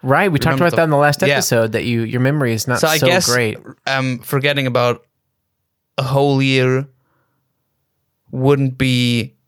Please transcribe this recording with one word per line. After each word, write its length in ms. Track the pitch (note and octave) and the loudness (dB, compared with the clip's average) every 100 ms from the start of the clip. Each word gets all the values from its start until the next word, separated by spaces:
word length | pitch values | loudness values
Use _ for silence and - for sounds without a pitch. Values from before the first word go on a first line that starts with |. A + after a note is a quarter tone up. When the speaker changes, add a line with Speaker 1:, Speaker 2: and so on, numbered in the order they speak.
Speaker 1:
Right, 280 | B2+ C#3+ G3 | 2 2 2
we 80 | D3 | 0
talked 160 | B2 | 0
Speaker 2:
remember 120 | C3+ F3 | 2 2
Speaker 1:
about 100 | E3 | 2
that 80 | |
in 60 | E3 | 2
the 60 | D3 | 2
last 260 | D3 C#3+ | 2 2
Speaker 2:
Yeah. 120 | D3 | 0
Speaker 1:
episode, 380 | C#3 - A#2 A2+ | 0 0 0 0
that 120 | A2 | -2
you, 180 | F2 A#2 | -2 -2
your 180 | A2+ A#2+ | -2 -2
memory 320 | B2+ D3 B2+ | 0 0 -2
is 160 | A2+ B2+ | -2 -2
not 100 | B2 | 0
Speaker 2:
So 80 | D#3 | 2
I 120 | D#3 | 2
Speaker 1:
so 80 | C#3 | 2
Speaker 2:
guess, 200 | F3+ F3 | 2 0
Speaker 1:
great. 260 | B2 A2+ - - - - | 0 -2 -4 -14 -12 -6
Speaker 2:
um, 340 | C3+ C3 B2+ | -2 -2 -6
forgetting 460 | - C#3+ C#3+ C#3+ C3 | -4 -2 0 0 -2
about 360 | B2 B2 A#2 _ _ _ _ _ _ _ _ _ - | 0 0 -2 _ _ _ _ _ _ _ _ _ -8
a 60 | |
whole 360 | C3 C#3 C#3+ C3+ | -2 0 2 0
year 460 | C3+ C3 B2+ C3 C#3 _ _ _ _ _ _ _ _ _ _ _ _ _ _ | 0 0 0 -2 -4 _ _ _ _ _ _ _ _ _ _ _ _ _ _
wouldn't 480 | C3+ C3 C#3 C3+ C3 | -2 2 2 0 -2
be 560 | C3 B2 A#2+ A#2+ G#2+ _ | -2 0 0 0 -4 _